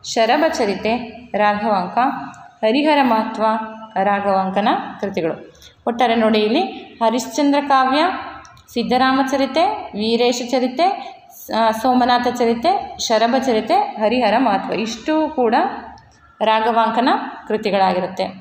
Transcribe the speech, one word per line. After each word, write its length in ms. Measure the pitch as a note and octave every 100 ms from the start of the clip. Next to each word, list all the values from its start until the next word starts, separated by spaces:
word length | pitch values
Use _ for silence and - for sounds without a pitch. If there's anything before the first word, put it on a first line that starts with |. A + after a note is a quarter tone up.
ಶರಭ 400 | - B3 A3 D4 D#4+
ಚರಿತೆ 440 | D#4+ A3 F#3+ G#3+ A#3+ A#3+ - - G3+
ರಾಘವಾಂಕ, 600 | G#3 G3+ A3+ G3 F3+ A#3 B3+ - F3 - - _
ಹರಿಹರ 340 | A3 C4 D4+ C#4+
ಮಹತ್ವ 420 | C4 A3 A3 - A3 A3 A3 - - F#3+
ರಾಘವಾಂಕನ 680 | G3+ G3+ G3+ F#3+ F#3+ G3 G#3+ E4 - -
ಕೃತಿಗಳು. 360 | G3 G3 D#3+ - - - - _ -
ಒಟ್ಟಾರೆ 280 | A#3 B3
ನೋಡಿ, 240 | A3+ A3 A3
ಇಲ್ಲಿ 240 | G#3+ C#4 F#4+ - - -
ಹರಿಶ್ಚಂದ್ರ 560 | A3 A#3+ - - C#4+ C#4+ C#4
ಕಾವ್ಯ, 320 | C4+ C4 C#4+ F4 F#4 - - - - _
ಸಿದ್ದರಾಮ 520 | A#3+ A#3 B3+ C4 C4+ C4+
ಚರಿತೆ, 340 | C#4 C4+ D#4+ F#4 G#4+ -
ವೀರೇಶ 480 | G3+ A3 A#3 A#3+ B3 A#3+
ಚರಿತೆ, 380 | C4 B3 B3+ F4+ G4 - - - -
ಸ-, 420 | - A3 A3+ A3+
ಸೋಮನಾಥ 440 | C4 B3 B3 B3 B3 A#3+
ಚರಿತೆ, 600 | A#3 A#3 E4 G4+ - -
ಶರಭ 360 | - A3 A#3 B3 B3+
ಚರಿತೆ, 280 | A3 G#3+
ಹರಿಹರ 600 | F#4 G#4 - G#3 B3 A3+ A3+
ಮಹತ್ವ, 340 | C4 G3 -
ಇಷ್ಟೂ 560 | - A3 - - D#4 D4+
ಕೂಡ 260 | C#4 A#3+ B3 G4 - - - - _ _ _
ರಾಘವಾಂಕನ 680 | G#3+ A3 A3 A3+ A3 A3 C4 G4 - - -
ಕೃತಿಗಳಾಗಿರುತ್ತೆ. 800 | G#3+ G#3+ G3 F#3+ F3+ F3+ F#3+ F#3+ -